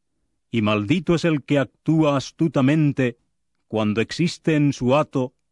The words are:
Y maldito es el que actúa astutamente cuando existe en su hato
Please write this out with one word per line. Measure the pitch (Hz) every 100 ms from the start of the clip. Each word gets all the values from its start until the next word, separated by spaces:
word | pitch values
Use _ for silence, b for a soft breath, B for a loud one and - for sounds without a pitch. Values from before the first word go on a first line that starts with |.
| _ _ _ _ _
Y | 117
maldito | 104 107 104 175 165 170
es | 170
el | 151
que | - 143
actúa | 131 _ - 156 151 139
astutamente | - - 160 147 131 160 147 135 123 - _ _ _ _ -
cuando | 110 107 104
existe | 110 - 170 - - 151
en | 147
su | - 123 143
hato | 151 139 127 _ _